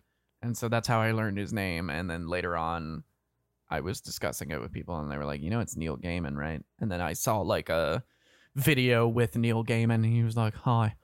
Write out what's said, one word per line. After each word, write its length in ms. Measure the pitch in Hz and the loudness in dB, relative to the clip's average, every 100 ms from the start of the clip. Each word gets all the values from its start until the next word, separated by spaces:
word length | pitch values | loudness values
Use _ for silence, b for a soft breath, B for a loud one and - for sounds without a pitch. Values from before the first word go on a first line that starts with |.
| _ _ _ - | _ _ _ -8
and 140 | 120 110 | -6 -2
so 120 | 113 | 0
that's 180 | 117 120 | 0 2
how 120 | 113 | 2
I 120 | 110 | 4
learned 260 | 110 110 101 | 2 0 -2
his 140 | 95 | -2
name. 380 | 107 95 85 87 | -2 -2 -2 -2
And 180 | 76 90 | -2 -2
then 180 | 85 82 | -4 -4
later 280 | 90 87 85 | -2 -2 -2
on, 460 | 82 85 80 80 - _ _ _ _ _ - | -2 -2 -4 -8 -12 _ _ _ _ _ -6
I 120 | 80 | -4
was 200 | 82 113 | -4 -6
discussing 500 | - - 80 - 71 | -8 -6 -6 -6 -6
it 100 | 73 | -6
with 120 | 57 | -6
people, 260 | - - 82 | -10 -8 -6
and 120 | 73 | -4
they 60 | 71 | -6
were 80 | |
like, 160 | 71 71 | -6 -4
"You 80 | 78 | -4
know, 100 | 117 | -2
it's 160 | - - | -4 -6
Neil 200 | 80 67 | -6 -6
Gaiman, 400 | 87 87 76 71 | -4 -4 -4 -4
right?" 260 | 76 80 - - | -6 -6 -10 -6
And 120 | 110 | -4
then 80 | 87 | -2
I 140 | 85 | -4
saw, 260 | - - 110 | -2 0 0
like, 280 | 92 92 76 | 0 0 0
a 340 | 82 73 110 - b b b b | 0 2 0 -4 b b b b
video 540 | 139 160 131 127 117 117 | 0 2 4 6 6 4
with 280 | 117 117 120 | 4 2 2
Neil 280 | 117 113 | 2 2
Gaiman, 300 | 113 117 117 113 | 2 2 4 4
and 80 | 113 | 4
he 160 | 117 | 4
was 140 | 117 113 | 4 2
like, 180 | 110 | 0
"Hi, 420 | - 131 117 107 - | 2 2 4 2 -2